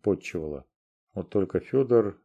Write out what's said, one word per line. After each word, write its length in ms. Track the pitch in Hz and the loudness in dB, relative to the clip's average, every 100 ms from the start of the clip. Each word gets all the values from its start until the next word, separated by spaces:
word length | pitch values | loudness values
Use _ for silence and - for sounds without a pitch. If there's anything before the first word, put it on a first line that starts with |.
потчевала. 640 | 104 92 - 87 78 69 - _ _ _ _ | -2 -2 -4 -8 -8 -10 -14 _ _ _ _
Вот 160 | 101 87 | -12 -4
только 300 | 104 95 90 | -2 0 -4
Фёдор 600 | - 131 131 120 104 - | 0 0 4 4 2 -6